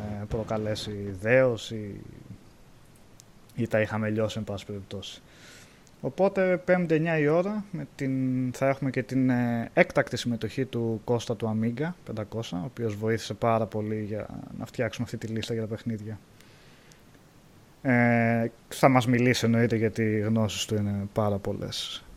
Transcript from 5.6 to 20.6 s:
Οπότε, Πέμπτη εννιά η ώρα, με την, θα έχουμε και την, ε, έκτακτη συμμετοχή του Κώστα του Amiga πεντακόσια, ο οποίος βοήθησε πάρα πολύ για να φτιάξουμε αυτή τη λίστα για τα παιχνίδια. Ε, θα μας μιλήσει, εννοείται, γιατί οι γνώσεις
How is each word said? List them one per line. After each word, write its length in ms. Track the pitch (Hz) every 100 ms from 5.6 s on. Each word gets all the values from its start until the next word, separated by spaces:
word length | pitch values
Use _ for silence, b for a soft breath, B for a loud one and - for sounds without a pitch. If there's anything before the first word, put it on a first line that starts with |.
| b b b -
Οπότε, 600 | 135 - 190 196 185 175
Πέμπτη 300 | - 180 170
εννιά 240 | 160 165 160
η 100 | 147
ώρα, 360 | 165 190 214 202
με 160 | 156 143 -
την, 160 | 135 131 131 127 127
θα 160 | - 135
έχουμε 220 | 135 139
και 120 | 127
την, 280 | 127 131 131
ε, 400 | 123 120 117 113
έκτακτη 420 | - - - 131 120
συμμετοχή 480 | 123 113 107 -
του 360 | 123 120 113 110
Κώστα 320 | - 117 - 110
του 220 | 110 110
Amiga 340 | 113 120 160 180
πεντακόσια, 540 | - 110 104 110 113 -
ο 60 |
οποίος 300 | 127 120 117
βοήθησε 400 | 104 110 113 -
πάρα 320 | 104 117 113 107
πολύ 360 | 107 107 107
για 240 | 104 104 - - - -
να 80 | 113
φτιάξουμε 380 | - 113 -
αυτή 220 | 117 113 110
τη 60 |
λίστα 200 | 110 -
για 100 | 113
τα 60 | 107
παιχνίδια. 500 | 110 120 110 104 107 - - - - - - - - - - - - - - - -
Ε, 680 | 139 120 120 117 117 117 117 - -
θα 200 | - 143
μας 180 | 127 117
μιλήσει, 380 | 120 123 120
εννοείται, 320 | 113 113 117 113
γιατί 260 | 110 104
οι 160 | 110 107
γνώσεις 460 | 104 113 107 -